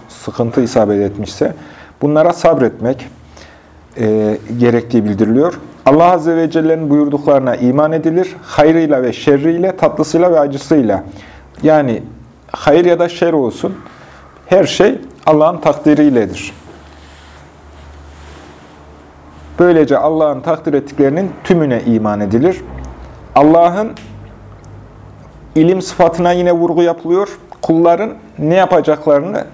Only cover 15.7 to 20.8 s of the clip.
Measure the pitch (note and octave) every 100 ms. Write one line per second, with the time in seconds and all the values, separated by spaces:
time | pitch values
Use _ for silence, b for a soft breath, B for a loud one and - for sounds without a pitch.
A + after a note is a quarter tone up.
15.7 | D3 D#3 D3 D3 A#2+ G2 F2+ - - -
16.7 | - - B B B B B B - -
17.7 | - - - - - D2 D2 D2 - -
18.7 | - - - - - - - - - F3
19.7 | D#3+ C3+ C#3 D3+ D#3+ D3+ C3+ D#3+ D#3+ D#3+
20.7 | C#3+